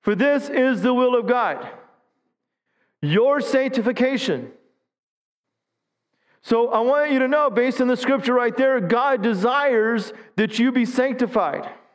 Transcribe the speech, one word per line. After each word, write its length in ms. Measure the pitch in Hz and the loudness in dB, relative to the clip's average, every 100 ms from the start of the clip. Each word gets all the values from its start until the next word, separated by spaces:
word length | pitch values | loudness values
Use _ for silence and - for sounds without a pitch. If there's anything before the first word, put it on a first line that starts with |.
"For 140 | - | -2
this 340 | 202 277 285 285 | 0 2 2 0
is 320 | - 254 226 | 0 0 2
the 140 | 208 | 0
will 200 | 247 254 | 2 2
of 120 | 247 214 | 2 0
God, 420 | 247 208 143 - - - _ _ _ _ _ _ _ _ _ _ _ | 0 0 -4 -10 -18 -20 _ _ _ _ _ _ _ _ _ _ _
your 400 | 147 175 247 285 | -2 2 2 0
sanctification." 1080 | - 269 262 262 214 240 254 269 - 143 117 - _ _ _ _ _ _ _ _ _ _ _ _ _ _ _ _ _ _ | 0 0 0 -2 -4 0 -2 0 -4 -6 -8 -20 _ _ _ _ _ _ _ _ _ _ _ _ _ _ _ _ _ _
So 280 | - 226 240 | -2 0 2
I 120 | 233 | 0
want 300 | 233 285 294 | 0 0 0
you 80 | 262 | 0
to 100 | 254 | 2
know, 220 | 294 294 | 2 0
based 320 | 202 240 247 | 0 0 0
on 60 | 247 | 0
the 80 | 247 | 0
scripture 340 | 247 269 214 | 0 -2 2
right 240 | 247 240 240 | 0 0 0
there, 240 | 269 262 | 0 2
God 400 | 175 233 277 262 | 0 0 2 0
desires 920 | 208 202 220 277 285 240 220 233 - - - - | 0 0 0 0 2 2 2 0 -4 -14 -12 -4
that 220 | 214 214 | -4 0
you 140 | 240 | 0
be 140 | 254 233 | 2 0
sanctified. 800 | 254 262 254 240 220 170 139 - - _ | 0 -2 0 -2 0 -2 -4 -10 -16 _